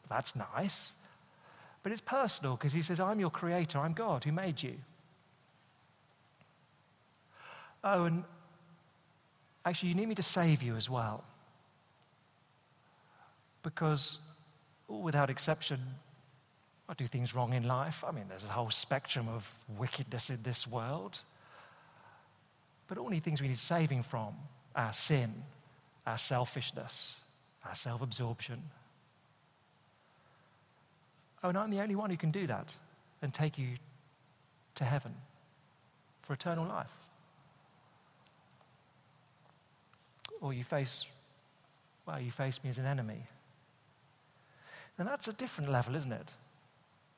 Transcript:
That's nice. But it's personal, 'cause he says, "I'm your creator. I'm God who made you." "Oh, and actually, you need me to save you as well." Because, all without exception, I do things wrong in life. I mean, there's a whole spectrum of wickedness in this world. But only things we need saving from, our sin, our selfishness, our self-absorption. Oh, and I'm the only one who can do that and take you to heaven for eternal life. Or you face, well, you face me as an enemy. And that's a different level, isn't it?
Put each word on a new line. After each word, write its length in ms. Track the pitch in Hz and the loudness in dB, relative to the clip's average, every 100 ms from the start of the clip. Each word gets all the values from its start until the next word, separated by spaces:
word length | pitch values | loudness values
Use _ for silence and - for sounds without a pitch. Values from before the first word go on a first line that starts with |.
| - | -4
That's 280 | 113 - 127 | -2 0 -2
nice. 580 | 98 120 190 - - - - - - - - - - - | -2 0 0 0 -2 -8 -20 -20 -20 -20 -20 -20 -20 -6
But 100 | 196 | -4
it's 80 | 226 | -4
personal, 560 | - 269 240 - 139 123 | 0 2 2 2 0 2
'cause 160 | 147 | 2
he 100 | 156 | 4
says, 160 | 156 170 | 2 4
"I'm 200 | 185 214 | 4 4
your 120 | 175 | 2
creator. 480 | - 170 175 160 143 | 2 2 2 2 2
I'm 140 | 160 | 0
God 320 | 165 226 139 143 | 0 2 2 2
who 60 | |
made 300 | 160 190 135 | 0 0 -2
you." 160 | - - - - - - _ - - - - _ _ _ _ _ _ _ - _ _ _ _ _ _ _ _ - - - - - | -4 -6 -12 -20 -20 -20 _ -20 -20 -20 -20 _ _ _ _ _ _ _ -20 _ _ _ _ _ _ _ _ -20 -18 -16 -18 -4
"Oh, 200 | 196 190 | 4 6
and 200 | 170 165 170 - - - - - - - _ _ _ _ _ _ | 6 4 0 -12 -20 -20 -20 -20 -20 -20 _ _ _ _ _ _
actually, 260 | 175 175 180 | -2 0 2
you 60 | 175 | 2
need 140 | 220 | 2
me 60 | 202 | 2
to 60 | |
save 400 | - 190 165 147 | 2 6 6 6
you 140 | 120 113 | 4 -2
as 160 | 107 | 0
well." 320 | 127 113 110 - - - - - _ _ _ - _ _ _ _ _ _ _ _ _ - - - - _ _ | 0 0 -4 -10 -20 -20 -20 -20 _ _ _ -20 _ _ _ _ _ _ _ _ _ -20 -20 -20 -20 _ _
Because, 560 | 160 - 160 147 - - - - - - - - - | -6 2 4 4 2 -4 -10 -20 -20 -20 -20 -20 -8
all 140 | 214 | -2
without 300 | 170 147 135 | 2 4 4
exception, 640 | 127 - 156 - 131 131 131 - - - - _ _ _ _ - | 2 0 0 0 -4 -4 -8 -14 -20 -20 -20 _ _ _ _ -12
I 60 | |
do 140 | 170 120 | -4 -2
things 260 | 127 123 | 0 0
wrong 200 | 127 120 | 2 2
in 140 | 127 120 | 2 2
life. 360 | 127 165 - - | 2 0 -4 -4
I 40 | |
mean, 140 | 151 98 | -6 -8
there's 140 | 95 | -10
a 40 | 104 | -4
whole 220 | 110 117 | -2 0
spectrum 580 | - - 135 - 131 113 | 0 2 0 0 -2 -2
of 300 | 113 101 - - 104 | -4 -6 -14 -10 -4
wickedness 520 | 127 - 127 117 - | -2 -2 -4 -4 -4
in 140 | 123 | -4
this 240 | 120 117 120 | -4 -4 -2
world. 540 | 117 117 156 196 - - - - - - - - - - - - - - _ _ _ - | -4 -2 -4 -6 -10 -12 -20 -20 -20 -20 -20 -20 -20 -20 -20 -20 -20 -20 _ _ _ -10
But 100 | 190 | -6
only 200 | 247 170 | -2 0
things 220 | 160 147 | 0 0
we 60 | 135 | 2
need 120 | 127 | 2
saving 440 | - 170 160 131 | 2 4 4 2
from, 320 | 117 120 107 - - - - - | 0 -2 -4 -6 -12 -16 -8 -2
our 180 | 113 | 0
sin, 500 | 107 - 147 117 117 - - - - - - - | 2 4 4 2 -2 -12 -16 -20 -20 -20 -8 -4
our 120 | 113 | 0
selfishness, 960 | - 127 123 - - 139 123 - - - - _ _ _ - | 2 2 2 0 -4 -6 -8 -8 -10 -12 -20 _ _ _ -10
our 80 | |
self-absorption. 880 | 92 123 117 127 110 117 113 - 120 156 - - - - _ _ _ _ _ _ _ _ _ _ - - - - - _ _ _ - _ _ - - | -6 -4 -2 -2 -2 -2 -2 -6 -8 -10 -16 -20 -20 -20 _ _ _ _ _ _ _ _ _ _ -20 -20 -20 -20 -20 _ _ _ -20 _ _ -20 -4
Oh, 60 | 180 | 2
and 80 | 180 | 2
I'm 140 | 220 | 2
the 100 | 196 | 2
only 140 | 208 202 | 2 2
one 160 | 214 | 0
who 60 | 170 | 2
can 140 | 160 | 2
do 140 | 196 170 | 2 0
that 220 | 104 - - - - - - | -2 -4 -12 -20 -20 -20 -6
and 120 | 143 | -4
take 240 | - 156 143 | 0 0 0
you 200 | 127 123 - - - _ - _ _ _ _ - | -4 -4 -10 -20 -20 _ -20 _ _ _ _ -2
to 80 | |
heaven 320 | 123 143 117 117 - - - _ - _ - _ _ - | 2 2 0 -12 -14 -20 -20 _ -20 _ -20 _ _ -14
for 120 | - | -4
eternal 340 | 143 175 165 165 | -2 0 0 0
life. 260 | 202 - - - - - - - - - - - - - - - - - - - _ _ _ _ _ _ _ - - _ _ _ - _ _ - - | -2 -6 -10 -20 -20 -20 -20 -20 -20 -20 -20 -20 -20 -20 -20 -20 -20 -20 -20 -20 _ _ _ _ _ _ _ -20 -20 _ _ _ -20 _ _ -12 -6
Or 120 | 143 | -4
you 100 | 127 | -4
face, 440 | 123 151 131 - - - - - - _ _ _ _ _ - | 0 0 0 -2 -6 -12 -20 -20 -20 _ _ _ _ _ -8
well, 140 | 151 | -6
you 100 | 123 | -4
face 300 | - 135 123 | -2 -2 -2
me 60 | 131 | -4
as 80 | 123 | -2
an 80 | 131 | 0
enemy. 380 | 139 110 110 120 - - - _ _ _ _ _ _ _ - - - - - - - | 0 -2 -6 -12 -18 -20 -20 _ _ _ _ _ _ _ -20 -20 -20 -20 -18 -14 -4
And 80 | 190 | -2
that's 200 | 277 220 | -2 -4
a 60 | |
different 380 | 208 254 - 143 | -4 -6 -2 2
level, 240 | 131 123 147 | 2 2 0
isn't 160 | 139 | -2
it? 200 | 110 - - - - - _ _ _ _ | -4 -8 -18 -20 -20 -20 _ _ _ _